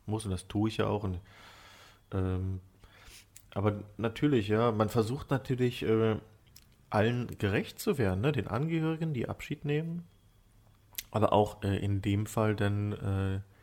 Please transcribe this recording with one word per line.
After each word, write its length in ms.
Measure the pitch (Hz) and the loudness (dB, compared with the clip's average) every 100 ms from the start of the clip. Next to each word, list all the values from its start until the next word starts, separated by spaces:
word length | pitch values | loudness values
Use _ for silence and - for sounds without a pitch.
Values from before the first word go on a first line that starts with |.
| - | -6
muss 180 | 107 | -4
und 80 | 107 | -2
das 160 | 92 - | -6 -4
tue 200 | 101 107 | -2 0
ich 100 | 110 | 0
ja 80 | 104 | 0
auch. 160 | 104 | 0
Und, 160 | 98 90 - - - - - - - - _ | -2 -6 -10 -20 -20 -20 -20 -20 -20 -20 _
ähm, 480 | 98 92 92 92 92 - _ - - - - - - - | -2 -2 -2 -2 -6 -10 _ -20 -20 -20 -20 -20 -20 -8
aber 200 | - 208 202 - - | 0 0 0 -8 -4
natürlich, 520 | 113 110 147 131 101 | -4 0 2 2 4
ja, 240 | 107 120 | 4 4
man 160 | 107 107 | 4 2
versucht 420 | 120 110 135 - | 2 0 -2 -2
natürlich, 540 | 131 - 123 127 - | -4 -2 0 0 0
äh, 320 | 90 110 110 107 - - _ - - _ - | 0 4 4 0 -6 -20 _ -20 -20 _ -2
allen 500 | 107 110 123 117 - | 2 2 0 -4 -2
gerecht 400 | 104 104 226 - | 0 0 -2 -4
zu 180 | - 165 | -2 2
werden, 220 | 101 92 | 2 2
ne? 120 | 127 | 0
Den 160 | 151 95 | 0 -2
Angehörigen, 640 | 110 160 165 160 160 165 | -2 0 0 0 -2 -2
die 140 | 135 - | -2 -4
Abschied 360 | 104 - - | -6 -8 -6
nehmen, 380 | 147 147 165 170 170 _ _ _ _ _ - _ _ - - | -2 -2 -2 -8 -12 _ _ _ _ _ -20 _ _ -14 -6
aber 200 | - 104 | 0 4
auch, 300 | 104 104 - | 4 4 0
äh, 140 | 101 98 | -2 -2
in 240 | 101 101 | 0 -2
dem 240 | 101 101 107 | 0 0 0
Fall 300 | - 107 104 | 0 0 2
dann, 360 | 101 101 104 | 0 0 -4
äh, 480 | 104 98 95 95 95 - - | -4 -4 -2 -2 -4 -8 -20